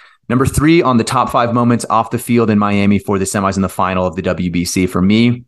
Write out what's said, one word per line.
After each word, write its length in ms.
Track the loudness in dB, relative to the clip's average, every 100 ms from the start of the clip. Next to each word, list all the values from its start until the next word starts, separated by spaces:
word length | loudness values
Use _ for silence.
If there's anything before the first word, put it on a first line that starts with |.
| -20 _ -4
Number 160 | -2 0
three 360 | 0 2 4
on 140 | 4 2
the 80 |
top 260 | 0 -2 0
five 240 | 0 0
moments 320 | 0 2 0 0
off 220 | -2 -2
the 80 | -4
field 300 | 0 0 2
in 80 | 2
Miami 420 | 2 0 2 0
for 200 | 0 -2
the 60 | -2
semis 300 | -2 -2 -2
and 80 |
the 60 | -2
final 360 | -2 -2 -2 -2
of 100 | -2
the 60 |
W 280 | -4 -4 -2
B 140 | -2
C 240 | -2 -2 -2
for 140 | 0
me. 420 | 2 2 2 0